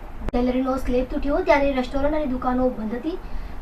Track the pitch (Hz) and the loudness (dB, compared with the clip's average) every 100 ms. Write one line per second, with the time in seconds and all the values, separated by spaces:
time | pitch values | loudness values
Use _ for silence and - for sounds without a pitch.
0 | - - - 247 247 254 262 262 - 247 | -14 -8 -2 0 2 2 0 0 0 0
1 | 254 302 277 311 370 285 277 262 254 277 | 0 -2 0 2 4 4 4 2 0 0
2 | 285 311 294 254 254 247 254 208 214 240 | 2 2 0 -2 0 2 2 0 -4 -4
3 | 320 370 - - - - | -4 -6 -4 -4 -6 -8